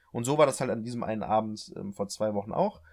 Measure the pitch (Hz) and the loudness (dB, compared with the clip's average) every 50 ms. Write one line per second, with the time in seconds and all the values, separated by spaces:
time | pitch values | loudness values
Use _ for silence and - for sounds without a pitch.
0 | _ _ - - 120 120 143 151 156 139 127 - 139 127 120 117 107 120 123 120 | _ _ -6 -4 0 2 4 6 6 6 4 2 0 -2 -2 -2 -4 -4 -6 -4
1 | 113 - 110 107 104 - 107 110 110 110 107 104 - - - 87 92 98 98 - | -4 -2 -2 -2 0 2 2 2 2 2 -2 -8 -10 -12 -10 -10 -8 -8 -6 -6
2 | 101 95 - - 110 107 104 101 101 - - - 175 208 202 - - - | -6 -6 -4 -2 -2 -2 0 -2 -4 -2 0 0 0 0 0 -6 -16 -20